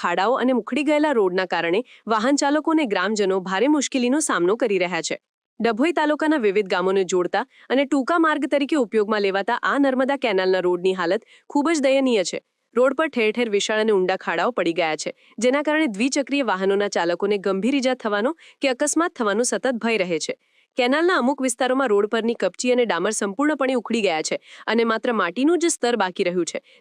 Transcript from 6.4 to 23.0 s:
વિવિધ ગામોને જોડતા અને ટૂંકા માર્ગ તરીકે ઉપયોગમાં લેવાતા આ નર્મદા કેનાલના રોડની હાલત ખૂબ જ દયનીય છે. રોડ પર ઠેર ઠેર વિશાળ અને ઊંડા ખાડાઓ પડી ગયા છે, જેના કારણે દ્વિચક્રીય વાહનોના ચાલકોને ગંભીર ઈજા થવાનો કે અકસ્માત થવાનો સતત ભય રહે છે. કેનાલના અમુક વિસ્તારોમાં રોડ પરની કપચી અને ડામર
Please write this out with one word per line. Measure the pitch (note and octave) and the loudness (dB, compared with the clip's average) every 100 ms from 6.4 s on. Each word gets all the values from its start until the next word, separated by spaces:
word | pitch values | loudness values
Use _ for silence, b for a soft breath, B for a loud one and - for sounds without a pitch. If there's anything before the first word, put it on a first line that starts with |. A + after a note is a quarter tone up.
વિવિધ | G#3+ F#3+ F#3+ | 2 0 0
ગામોને | F#3+ F#3 G3 F#3 | 0 2 0 0
જોડતા | F#3 F3 G3 B3+ b b | 0 0 -2 -4 b b
અને | B3+ | 0
ટૂંકા | C#4 C#4+ A#3 E4+ | 2 0 0 2
માર્ગ | D#4+ D4+ C4 | 2 2 0
તરીકે | C#4+ C#4 D#4+ | 0 0 0
ઉપયોગમાં | A3+ A3 G#3 G#3+ G3+ | 0 0 0 0 0
લેવાતા | F#3+ G3 A#3+ F3+ | 0 -2 -2 0
આ | A#3+ | 2
નર્મદા | C#4 B3+ C4 C#4 | 2 2 0 0
કેનાલના | B3 F#3+ F#3 F#3 | 0 0 2 2
રોડની | F3+ F3+ F#3 F#3 | 2 0 0 0
હાલત | E3+ G3 _ b b | 0 -2 _ b b
ખૂબ | D4 D4 | 0 0
જ | E4 | 2
દયનીય | C4 C4+ C4 A3+ F3 | 2 2 2 0 -2
છે. | - _ _ _ A#3 | -6 _ _ _ 0
રોડ | C4 C4 | 2 2
પર | D#4+ | -2
ઠેર | A#3+ G#3+ G#3+ | 0 -2 0
ઠેર | A#3+ | 0
વિશાળ | G3+ - G#3+ | 0 0 0
અને | A3 | 2
ઊંડા | G3+ F#3 F#3 | 2 2 -2
ખાડાઓ | - E3+ G3 A#3+ | -2 -2 0 0
પડી | E3+ E3+ | -2 0
ગયા | E3 D#3 | -2 -2
છે, | - - b b | -8 -12 b b
જેના | A#3+ C#4 D4+ | 0 2 0
કારણે | D4+ D#4 | 0 0
દ્વિચક્રીય | F#3+ C4 D4 C4 C#4 A#3 | 0 -2 -2 -2 -2 0
વાહનોના | F#3 G3 G3+ G#3 G3+ | 0 0 0 0 -2
ચાલકોને | E3+ F3 G3 G#3 F#3+ | -2 0 0 -2 -2
ગંભીર | F#3+ G#3+ C#4 | -2 0 0
ઈજા | B3+ B3+ | 0 -2
થવાનો | A3 G3+ A#3 E4 B B | -2 -2 -2 -4 B B
કે | C4+ | -4
અકસ્માત | B3+ D4 D#4 F4 - | -2 -2 0 -2 -2
થવાનો | G#3+ G3 A#3+ | -2 0 0
સતત | G#3+ B3+ A#3+ | -2 -2 -2
ભય | A#3 A3 | -2 -2
રહે | F3+ D#3+ | 0 -2
છે. | - - _ _ _ - | -4 -10 _ _ _ -2
કેનાલના | B3 C#4+ E4+ F4 | 0 2 2 2
અમુક | B3 C#4+ C4 | 0 0 -2
વિસ્તારોમાં | - B3+ B3+ C4 | -2 0 0 2
રોડ | G3+ G#3 | 2 2
પરની | A#3 A3+ A#3 | 0 -2 0
કપચી | F#3 - B3 | -2 -2 0
અને | B3 A#3 | 2 2
ડામર | E3+ | 0